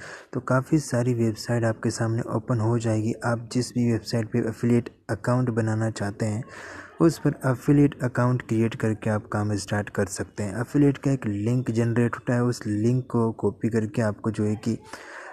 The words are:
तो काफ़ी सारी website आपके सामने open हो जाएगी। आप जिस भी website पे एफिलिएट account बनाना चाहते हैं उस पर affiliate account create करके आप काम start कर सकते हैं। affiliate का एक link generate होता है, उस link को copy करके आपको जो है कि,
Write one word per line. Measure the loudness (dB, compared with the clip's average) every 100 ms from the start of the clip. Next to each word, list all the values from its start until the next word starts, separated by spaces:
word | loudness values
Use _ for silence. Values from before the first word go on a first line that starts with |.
| -8 -18 -12
तो | -8
काफ़ी | 0 0 2 0
सारी | 0 0 0
website | 2 0 0 -2 0
आपके | 0 0 -2
सामने | -2 0 -2
open | -2 -2 0 0
हो | 2 2
जाएगी। | 2 0 0 -2 -2
आप | -2 -2
जिस | -2 -2
भी | 0 2
website | 0 0 -2 0
पे | -2
एफिलिएट | -2 0 2 2 2 -6 -8
account | -4 0 2 2
बनाना | 0 0 0 0
चाहते | -2 -6 -2 -2
हैं | -2 -6 -14 -16 -16 -12 2
उस | 2 4 0
पर | 0 0
affiliate | 0 4 6 4 2
account | -2 0 2 2
create | 0 0 2 0
करके | -2 0 0
आप | -2 -2
काम | -2 -2 -2
start | -2 -4 -2
कर | -2 -2
सकते | -4 -8 -6
हैं। | -6 -4
affiliate | -2 4 4 4
का | 0
एक | 0 0
link | -2 0 0 0
generate | 0 2 2 0 0
होता | -2
है, | 2
उस | 2 0 -2
link | 0 2 2 0
को | 0 0
copy | 2 -2 0 0
करके | 0 0 0
आपको | 0 0 -4
जो | 0
है | 0 0
कि, | -2 -4 -6 -18 -16 -18 -18